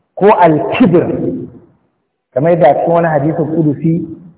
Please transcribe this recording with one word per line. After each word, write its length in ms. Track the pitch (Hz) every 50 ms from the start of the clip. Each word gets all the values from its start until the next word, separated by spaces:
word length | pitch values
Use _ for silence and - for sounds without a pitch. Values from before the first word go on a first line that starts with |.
| _ _ _ -
ko 100 | 185 208
al-kibr. 720 | 208 - 180 165 156 147 - - - - 254 190 156 170 135 113 - - - - - - - - - - - _ _ _ _ _ _ _ _ _ _ _ _ _ -
Kamar 160 | 127 139 165
yadda 320 | 175 165 175 151 139 - -
cikin 80 | - 165
wani 140 | 170 175 170
hadisin 380 | 156 147 135 156 156 170 160 156 160
kudusi, 380 | 165 160 147 135 - - 165 165 170 - - - - - - -